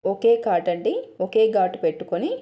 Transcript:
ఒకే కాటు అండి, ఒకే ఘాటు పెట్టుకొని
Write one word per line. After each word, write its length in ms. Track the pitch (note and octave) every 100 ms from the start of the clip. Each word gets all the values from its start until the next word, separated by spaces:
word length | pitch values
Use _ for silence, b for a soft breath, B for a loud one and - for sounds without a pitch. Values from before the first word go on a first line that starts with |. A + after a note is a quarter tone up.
ఒకే 280 | F#3 G3 A3+ A#3 A3+
కాటు 240 | F3 F3
అండి, 200 | F3 E3+ G4+ - - F#3
ఒకే 180 | A3 A3 G#3+
ఘాటు 200 | F#3 -
పెట్టుకొని 460 | E3 D#3+ - F3 C#4+ B4+